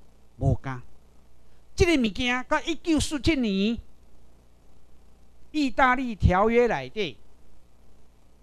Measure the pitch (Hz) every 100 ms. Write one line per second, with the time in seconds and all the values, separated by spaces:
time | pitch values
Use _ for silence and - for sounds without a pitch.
0 | - - - - 139 - 135 127 - -
1 | - - - - - - - - 359 311
2 | 226 180 247 254 - 302 - 330 349 302
3 | - 302 269 294 226 190 208 233 - -
4 | - - - - - - - - - -
5 | - - - - - 302 277 - 262 254
6 | 254 208 - 180 220 233 240 151 131 214
7 | 175 - - - - - - - - -
8 | - - - -